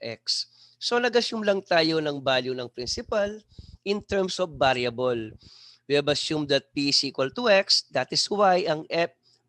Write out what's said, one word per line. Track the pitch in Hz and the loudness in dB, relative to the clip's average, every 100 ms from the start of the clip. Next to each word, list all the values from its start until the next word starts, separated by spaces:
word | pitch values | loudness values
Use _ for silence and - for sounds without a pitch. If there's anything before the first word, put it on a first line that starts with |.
X. | 113 110 - - - _ _ _ | -12 -8 -6 -6 -8 _ _ _
So, | - 240 | -2 0
nag-assume | 247 240 226 226 208 | 2 0 0 -2 0
lang | 196 | 0
tayo | - 175 160 160 | 2 2 2 0
ng | 151 143 | -2 -2
value | 131 131 127 | 0 0 0
ng | 127 123 | -6 -8
principal | - 120 - 240 220 202 214 - - - - | -10 -8 -8 -4 -2 -2 -6 -16 -20 -20 -10
in | 196 202 | -4 -4
terms | - 196 185 - | -2 -2 -2 -2
of | 180 135 | -4 0
variable. | 135 123 123 117 127 120 110 104 - - - _ - | 2 2 -2 -2 -2 -2 -6 -14 -20 -20 -20 _ -2
We | 143 | 0
have | 143 | 2
assumed | 143 - 156 143 | -2 -2 -4 0
that | 139 - - | 0 0 -4
P | 143 | 0
is | 139 135 | 0 0
equal | - 135 | -2 -4
to | 135 240 | 0 4
X. | 196 196 - - | 4 4 0 0
That | 135 127 | -4 -2
is | 156 - | -2 -2
why | 202 202 185 175 | 2 4 4 2
ang | 156 - | -2 -2
F | 165 170 - _ _ | -2 -2 -6 _ _